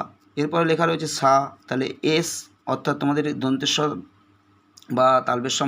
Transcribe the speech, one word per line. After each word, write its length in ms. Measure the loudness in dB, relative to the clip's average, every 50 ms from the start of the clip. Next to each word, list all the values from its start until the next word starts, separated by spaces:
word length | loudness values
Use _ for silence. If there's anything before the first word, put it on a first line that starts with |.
| -2 -6 -12 _ _ _ _ -4
এরপরে 240 | -4 -2 0 0 2 2
লেখা 140 | 2 2 2
রয়েছে 220 | 0 0 -2 -4 -6 -4 0
সা, 160 | 4 4 4 4 2 0 -6 -16 _
তাহলে 200 | -6 -4 -4 -4 -4 -6 -2 0 2 2
এস, 140 | 2 0 -2 -6 -10 -12 -16 _ _ _ -4 -4
অর্থাৎ 220 | -2 -2 -2 -2 0 0
তোমাদের 220 | 0 0 0 0 -2 -4 -2 -2
দন্তেশ্বর 440 | -2 0 0 0 -2 -2 0 0 -2 -2 -6 -10 -14 _ _ _ _ _ _ _ _ _ _ _ _ _ -20 -12 -4 0
বা 120 | 2 4 4 4 4 2 0
তালবেশ্বর, 380 | -2 -2 -2 -4 -2 -2 -2